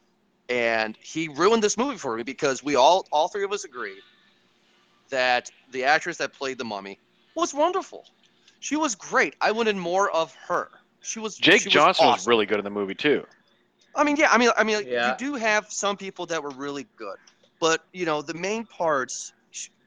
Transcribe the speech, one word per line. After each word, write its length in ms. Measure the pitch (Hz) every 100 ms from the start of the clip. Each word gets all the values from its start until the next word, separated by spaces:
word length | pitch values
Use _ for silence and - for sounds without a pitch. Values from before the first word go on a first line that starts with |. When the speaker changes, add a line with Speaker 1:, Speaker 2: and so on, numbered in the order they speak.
| _ _ _ _ -
Speaker 1:
And 480 | 123 117 113 110 110
he 280 | - 156 160
ruined 340 | 139 185 226
this 140 | 208 208
movie 200 | 277 220
for 200 | 135 113
me 60 |
because 380 | 117 127 147 131
we 120 | 147 135
all, 320 | 139 185 -
all 160 | 151 175
three 160 | 208
of 80 | 196
us 100 | 202
agreed 380 | 185 123 107 98 - _ _ _ _ _ _ _ _ _ _
that 400 | 131 127 123 - - _
the 120 | 127 127
actress 320 | 156 175 165
that 160 | 139
played 240 | - 135 123
the 80 | 120
Mummy 340 | 104 98 98 _ _ _ -
was 180 | 339
wonderful. 520 | 277 320 370 311 - - _ _ _ _ _
She 140 | - 294
was 180 | 311
great. 420 | - - 240 185 -
I 120 | 170
wanted 260 | 214 226 196
more 340 | 170 185 202
of 240 | 165 160 - -
her. 220 | 170 - - _ _
She 200 | - 226
was, 180 | 220 -
Speaker 2:
Jake 240 | 151 196
Speaker 1:
she 60 | 208
was 60 |
Speaker 2:
Johnson 340 | 147 160 185 151
was 120 | 120
Speaker 1:
awesome. 100 | 101
Speaker 2:
really 160 | 117 98
good 120 | 104
in 80 | 101
the 40 |
movie, 240 | 104 98
too. 320 | 95 147 113 - _ _ _ _ _ _ -
Speaker 1:
I 80 |
mean, 140 | 294 294
yeah, 100 | 311
I 60 | 220
mean, 120 | 240 -
I 80 | 220
mean, 100 | 214
like, 120 | 127
Speaker 3:
Yeah. 240 | 123 120
Speaker 1:
you 60 | 131
do 180 | 269 277
have 360 | 220 214 208
some 240 | - 202 196
people 300 | 196 - 175
that 180 | 165
were 60 | 143
really 360 | 131 143 143 117 _
good, 180 | 104 92 _ _ _ _
but, 240 | 165 160 -
you 120 | 185 170
know, 160 | 151
the 120 | 147
main 320 | 160 185 220 226
parts, 680 | - 170 143 123 - - _ _
sh-, 180 | - - _